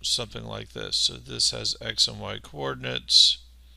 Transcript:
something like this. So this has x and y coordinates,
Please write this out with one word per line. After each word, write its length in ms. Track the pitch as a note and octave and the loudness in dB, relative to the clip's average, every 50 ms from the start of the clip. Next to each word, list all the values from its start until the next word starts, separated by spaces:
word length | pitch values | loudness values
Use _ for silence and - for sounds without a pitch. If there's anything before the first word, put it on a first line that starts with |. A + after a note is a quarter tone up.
something 440 | - - - - A#2 G#2+ - A#2 A2+ | -2 0 0 0 -2 -6 -8 -10 -10
like 280 | A2 G#2+ A2 G#2+ - | -10 -10 -10 -10 -12
this. 240 | - B2 G#2+ F#2+ - | -10 -10 -6 -4 0
So 180 | - - - - | 0 0 0 0
this 360 | A#2+ A#2+ C3 A#2+ A#2 - - | -4 -10 -10 -2 0 0 0
has 260 | B2 A#2 G#2+ G#2+ - - | 0 0 -4 -4 -4 -4
x 260 | A#2 A2+ G#2+ - - - | -6 -6 0 2 2 0
and 100 | A2 G#2 | 0 -6
y 200 | G#2 G2 G#2 G#2 | -8 -8 -8 -10
coordinates, 960 | - - D3 D3 C#3 C#3 C3+ B2+ C3 B2+ B2 - - - - - - - - - - - - - - - - | -12 -14 -10 -6 -6 -6 -6 -6 -6 -6 -6 -6 0 6 8 8 8 8 4 0 -6 -16 -20 -20 -20 -20 -20